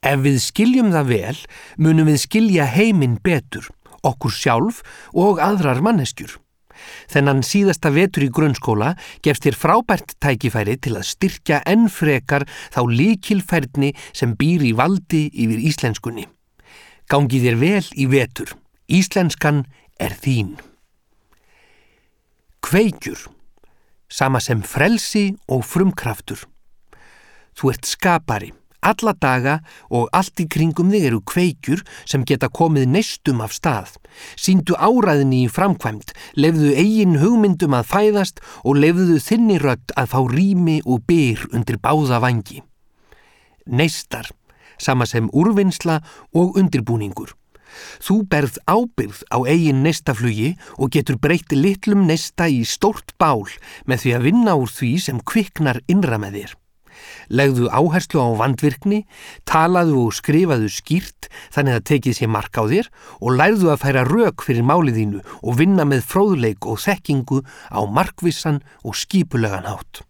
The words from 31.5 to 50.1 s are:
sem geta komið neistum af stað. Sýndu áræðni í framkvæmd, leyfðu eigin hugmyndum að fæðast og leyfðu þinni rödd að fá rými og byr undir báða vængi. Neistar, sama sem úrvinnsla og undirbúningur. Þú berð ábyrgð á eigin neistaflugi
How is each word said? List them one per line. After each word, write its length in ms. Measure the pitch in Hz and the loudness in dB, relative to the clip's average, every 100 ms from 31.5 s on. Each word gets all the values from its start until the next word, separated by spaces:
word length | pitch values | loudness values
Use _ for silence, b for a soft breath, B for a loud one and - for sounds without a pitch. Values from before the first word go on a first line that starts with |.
| - - 160 - B B | -2 -4 -4 -6 B B
sem 160 | 139 | -4
geta 240 | 123 131 131 | 0 0 -2
komið 400 | - 165 151 127 | 0 2 2 2
neistum 480 | 160 220 - - 127 | 2 0 -4 -2 -2
af 80 | 110 | -4
stað. 460 | - 175 117 92 - B B B B | -4 -4 -4 -6 -20 B B B B
Sýndu 380 | - 185 160 175 | 2 2 2 0
áræðni 640 | 180 247 208 147 135 127 | 2 4 4 2 2 2
í 60 | 123 | 0
framkvæmd, 600 | - 196 180 117 104 - - B - | 0 0 0 -4 -8 -14 -20 B 0
leyfðu 320 | 151 165 147 | 2 4 2
eigin 460 | 139 190 220 190 156 | 4 2 4 4 4
hugmyndum 560 | 175 233 208 170 165 127 | 4 4 2 2 0 0
að 140 | 113 | 0
fæðast 480 | 190 214 208 185 - B B | 2 2 2 -2 -6 B B
og 160 | - 143 | 0 4
leyfðu 400 | 151 170 185 160 | 4 4 4 2
þinni 380 | - 226 226 180 | 2 2 4 2
rödd 320 | 139 123 - - | 0 -2 -4 -4
að 140 | 127 | -2
fá 60 | 127 127 | 0 0
rými 460 | 131 196 185 170 156 - | 2 2 2 2 0 0
og 180 | 123 - | -2 2
byr 340 | 170 135 110 - | 2 2 0 -4
undir 280 | 113 113 113 | -4 -4 -2
báða 380 | 120 151 143 120 | 0 0 2 0
vængi. 380 | 123 117 101 139 - _ _ b b b b b b b - | 0 0 -4 -16 -20 _ _ b b b b b b b -6
Neistar, 640 | 120 160 - - - - - _ b b b | -2 0 -2 -10 -12 -12 -20 _ b b b
sama 260 | - 127 117 | 0 0 0
sem 220 | 120 110 | 0 0
úrvinnsla 720 | 135 190 202 190 - 175 156 B B B | 2 2 4 2 0 -2 -2 B B B
og 240 | - 180 196 | 0 2 2
undirbúningur. 800 | 190 135 107 117 104 92 - - _ B B B B B | 2 0 -2 -4 -4 -10 -14 -18 _ B B B B B
Þú 240 | - 202 196 | 0 0 2
berð 240 | 156 139 - - | 0 0 -4 0
ábyrgð 600 | 196 240 - 113 - - | 0 0 -4 -8 -8 -6
á 100 | 117 | -4
eigin 400 | 127 165 160 135 | 2 2 4 2
neistaflugi 720 | 147 156 - | 2 0 -4